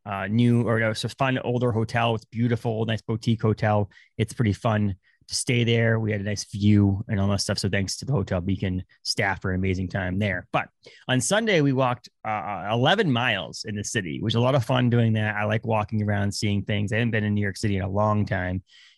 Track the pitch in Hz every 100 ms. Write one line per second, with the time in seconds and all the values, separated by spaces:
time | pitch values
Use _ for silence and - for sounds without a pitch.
0 | 107 98 95 113 120 120 110 113 113 110
1 | 113 - 135 127 - 120 123 110 110 120
2 | 117 113 - 113 120 117 120 110 113 110
3 | - 110 - 110 110 104 107 107 104 -
4 | _ - 107 - 110 95 120 107 101 92
5 | _ _ - - - 123 117 117 113 113
6 | 107 104 101 104 - 101 101 104 101 101
7 | - 101 98 98 - 101 98 98 95 -
8 | - 120 95 92 90 95 98 90 - _
9 | - - 101 90 95 92 95 92 92 98
10 | 90 92 104 90 - 147 - _ - -
11 | - 127 - 202 226 175 143 131 131 123
12 | - _ 110 107 85 98 98 117 135 196
13 | 185 117 123 98 65 - - 107 98 117
14 | 90 67 104 117 120 139 113 127 123 120
15 | 113 110 107 104 104 110 117 110 104 107
16 | 104 101 101 - 107 101 92 104 101 107
17 | 120 110 107 104 101 92 107 98 95 98
18 | 107 104 95 95 90 92 - - -